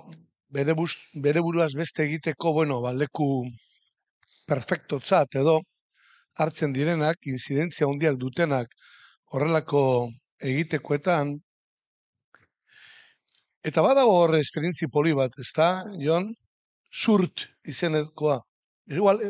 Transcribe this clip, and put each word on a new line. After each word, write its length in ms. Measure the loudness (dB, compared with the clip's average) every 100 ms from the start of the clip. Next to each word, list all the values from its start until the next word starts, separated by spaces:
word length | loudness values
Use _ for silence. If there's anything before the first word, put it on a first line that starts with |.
| -8 -20 _ _ _
bere 260 | -4 -2
bus-, 340 | 0 -2 -4 -10
bere 280 | -2 0 2
buruaz 300 | 0 0 -2
beste 300 | -2 -6 -4
egiteko, 480 | -4 -4 -6 -2 0
bueno, 280 | 2 0 -2
ba, 120 | -2
leku 540 | -4 -4 -2 -2 -2 -6 -12 _ _ _ _ _ _ _ _ -4
perfektotzat 880 | -4 -4 -6 -4 -8 2 2 2 2
edo 200 | 2 2 -2 _ _ _ _ _ _ -4
hartzen 360 | -4 -2 -4
direnak, 460 | -2 -2 0 0 -2 -6
inzidentzia 600 | -8 -4 -2 -2 -2 -2
handiak 300 | 0 0 0
dutenak 500 | -2 -2 0 0 -2 _ -20 -20 -20 _ _
horrelako 500 | -2 0 0 2 2 4 2 -2 -8 _ _
egitekoetan. 960 | -4 -2 -2 -4 -2 -2 0 0 0 -6 -12 _ _ _ _ _ _ _ _ _ _ _ _ -20 -20 -20 _ _ _ _ _ _
Eta 180 | -4 2
badago 300 | 4 6 6
hor 220 | 6 4 4
esperientzi 480 | 0 -2 -4 -4 -2
poli 220 | 0 2 2
bat, 160 | 0 -4
ezta, 280 | -6 0 2 0 -6 -4
Jon? 300 | 0 0 -2 -10 _ _ _ _ _
Surt 560 | -2 2 4 2 -4 -16 _ -12
izenezkoa. 720 | -4 -2 0 -2 -2 0 0 -4 _ _ _ -8
Igual, 300 | 2 4 4